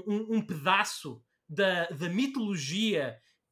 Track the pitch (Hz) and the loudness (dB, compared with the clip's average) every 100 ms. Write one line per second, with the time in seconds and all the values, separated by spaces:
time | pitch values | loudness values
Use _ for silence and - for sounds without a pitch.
0 | 208 208 220 226 214 160 160 196 202 - | 0 -2 2 0 0 -2 2 4 2 -2
1 | 143 113 _ _ - 151 190 180 170 147 | -10 -12 _ _ -8 2 2 4 0 -2
2 | 170 185 269 269 214 180 135 190 220 170 | -2 0 0 0 -2 -2 -2 0 2 2
3 | 127 113 _ _ _ | -2 -6 _ _ _